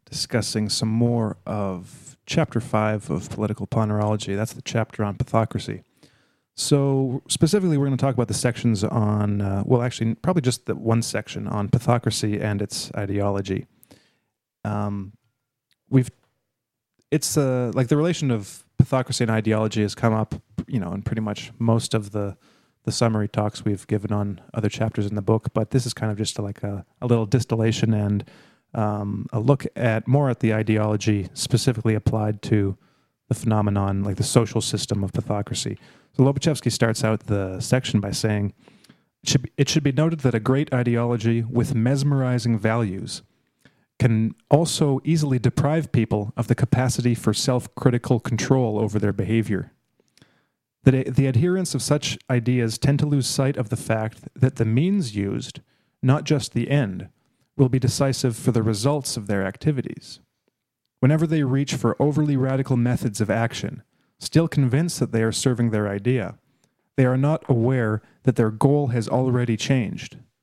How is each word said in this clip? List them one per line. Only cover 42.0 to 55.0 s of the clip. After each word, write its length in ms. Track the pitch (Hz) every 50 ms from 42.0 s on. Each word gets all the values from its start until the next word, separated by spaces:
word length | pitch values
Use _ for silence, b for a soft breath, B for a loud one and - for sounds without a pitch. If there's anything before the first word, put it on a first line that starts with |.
| 139 147 143 135 131 127 123 123 107 117 117 104
values 600 | 98 110 113 120 117 98 90 95 78 - - - - _ _ _ _ _ _ b b b b b b b _ -
can 360 | - 123 113 110 110 110 - - _ -
also 520 | 139 151 170 - - - 160 143 135 - -
easily 340 | 147 165 160 151 143 131 123
deprive 540 | 113 127 - - - 139 156 165 151 -
people 400 | - 120 110 - - 107 101 110 -
of 140 | - 117 -
the 60 | 120
capacity 600 | - - - - 123 127 127 - - 117 123 120
for 200 | 110 - 113 104
self-critical 840 | - - - 127 123 - - - - - 131 120 117 - - 131 110
control 580 | - - 120 110 - - 135 131 123 113 107 107
over 200 | 110 101 98 107
their 140 | 98 101
behavior. 600 | 98 98 98 90 110 113 107 107 104 90 - - - _ _ _ _ _ _ _ b b b b b b b b b b b _ _ _
The, 200 | - 131 127 131
the 260 | - - 127 143 135 135
adherents 460 | 127 113 160 180 180 190 185 - -
of 80 | 131
such 360 | - - 147 147 - - - - - -
ideas 480 | 131 123 110 123 127 123 117 113 107 -
tend 220 | - 139 143 143
to 60 | 151
lose 200 | 147 143 139 123
sight 320 | - - - 135 135 143 -
of 100 | 120 107
the 80 | -
fact 440 | 107 - - 113 110 110 110 - - - - -
that 220 | - 123 131 -
the 80 | - 120
means 500 | 110 110 127 160 185 202 202